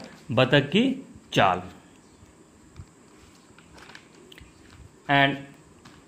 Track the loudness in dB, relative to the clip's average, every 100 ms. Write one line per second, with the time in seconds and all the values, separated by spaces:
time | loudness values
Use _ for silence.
0 | -12 -20 -6 -2 2 2 0 -2 -2 -4
1 | -14 -20 -8 0 0 0 -8 -20 -20 -20
2 | -20 _ -20 _ -20 _ -20 -20 -20 _
3 | _ -20 -20 _ _ -20 _ -20 -20 -20
4 | -20 -20 -20 -20 -20 _ -20 -20 -20 _
5 | 0 4 4 0 -12 -20 -20 -20 -20 -20